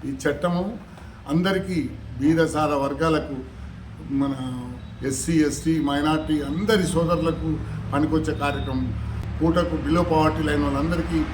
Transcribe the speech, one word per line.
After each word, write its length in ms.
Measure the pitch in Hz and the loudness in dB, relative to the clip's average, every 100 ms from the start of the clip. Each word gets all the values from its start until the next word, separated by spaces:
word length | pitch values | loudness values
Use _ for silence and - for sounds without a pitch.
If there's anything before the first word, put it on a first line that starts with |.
| 135 | -6
ఈ 40 | 135 | -2
చట్టము 400 | 147 - 175 175 196 240 - - - - - | -2 0 0 0 -2 -6 -14 -16 -16 -16 -2
అందరికీ 520 | 160 180 190 190 175 127 - 110 123 | 0 2 0 -2 -2 -4 -8 -12 0
బీద 260 | 143 165 160 | 2 4 2
సాద 260 | 151 151 147 139 | 2 2 2 0
వర్గాలకు, 520 | 143 160 156 - 131 127 - - - - - 120 | 0 2 2 0 -8 -10 -14 -14 -14 -14 -14 -4
మన 220 | 139 139 135 127 127 123 123 - - 131 | 0 0 -2 -6 -6 -8 -12 -12 -6 -4
ఎస్సీ, 260 | 143 - 160 147 | -2 2 4 4
ఎస్టీ, 260 | - 160 160 | 2 0 2
మైనారిటీ 540 | 143 143 151 156 156 151 | 2 2 2 2 2 0
అందరి 420 | 139 160 208 214 165 | 0 -2 4 4 4
సోదరులకు 600 | 165 165 170 165 160 160 151 - - - | 2 2 2 2 0 -2 -2 -4 -6 -2
పనికొచ్చే 400 | 143 151 156 156 139 | 0 2 2 0 0
కార్యక్రమం. 440 | 143 135 139 131 123 107 - - - - | -2 -2 -2 -2 -2 -4 -4 -6 -6 0
పూటకు 340 | 160 170 170 156 | 2 4 2 -2
below 300 | 135 165 165 | 2 2 4
poverty 320 | 160 156 165 151 | 4 4 2 0
line 160 | 147 | 2
వాళ్ళందరికీ 560 | 143 139 160 170 165 165 151 | 2 2 0 0 0 0 0